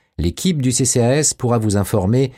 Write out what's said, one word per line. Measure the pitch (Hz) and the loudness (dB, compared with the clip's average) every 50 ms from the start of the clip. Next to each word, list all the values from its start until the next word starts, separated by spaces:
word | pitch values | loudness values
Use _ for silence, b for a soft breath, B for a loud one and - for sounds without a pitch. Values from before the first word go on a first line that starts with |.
| B B B B | B B B B
l'équipe | 147 170 - - - 185 175 147 | -2 -2 -2 -2 -2 -2 0 0
du | 127 131 | 0 0
C | 120 - 131 | 0 0 0
C | 113 - 127 | 0 2 2
A | 117 120 135 | 2 2 2
S | 151 147 - - | 2 0 -2 -2
pourra | - - 117 120 117 | -2 -2 0 0 0
vous | 110 107 98 | 0 0 0
informer | 104 98 - - 107 90 95 120 127 139 131 B | 0 0 0 0 0 0 2 2 2 0 -2 B